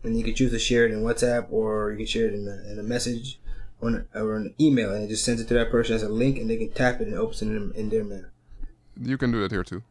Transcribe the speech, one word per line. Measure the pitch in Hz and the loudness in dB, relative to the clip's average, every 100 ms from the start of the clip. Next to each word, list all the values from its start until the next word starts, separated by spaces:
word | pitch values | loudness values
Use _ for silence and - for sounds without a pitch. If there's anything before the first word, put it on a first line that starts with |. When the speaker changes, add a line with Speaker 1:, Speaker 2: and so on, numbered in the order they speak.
Speaker 1:
And | 226 226 | 0 0
you | |
can | 117 | 0
choose | 113 131 | 2 2
to | 113 | 2
share | - 120 117 | 2 4 4
it | |
in | 107 | 4
WhatsApp, | 113 120 123 120 - | 0 2 2 2 0
or | 110 110 107 107 | 0 0 0 -2
you | 104 | -4
can | 110 | -4
share | 113 110 | 0 0
it | |
in | 101 101 | 0 -6
a, | 98 101 | -8 -8
in | 104 | -8
a | |
message, | 107 120 123 117 - - - - - - | -4 -2 -2 -4 -8 -10 -8 -6 -8 -4
or | 117 | -2
an, | 113 - - | -2 -4 -4
or | 107 110 | -4 -2
an | 98 - | -6 2
email, | 151 131 104 | 4 6 2
and | 104 | -2
it | 104 | -4
just | 107 | -2
sends | - 117 | 0 0
it | 113 | 2
to | |
that | 120 113 | 2 4
person | 117 117 113 | 2 2 0
as | |
a | 104 | 0
link, | 110 131 139 | 2 2 2
and | - | 0
they | 113 | -2
can | 113 | -2
tap | - 127 123 | 2 0 2
it | 107 | -2
and | |
it | 107 | -2
opens | 110 - | -2 -2
it | 110 | -2
in, | 107 98 - | -2 -4 -4
in | 104 | -2
their | 110 | -2
map. | 104 98 - - _ - - - _ - | -2 -8 -12 -20 _ -10 -10 -10 _ -8
Speaker 2:
You | 123 135 | -4 0
can | 127 | 2
do | 117 | 2
that | 98 | 2
here | 98 | 0
too. | 90 90 - | -4 -8 -10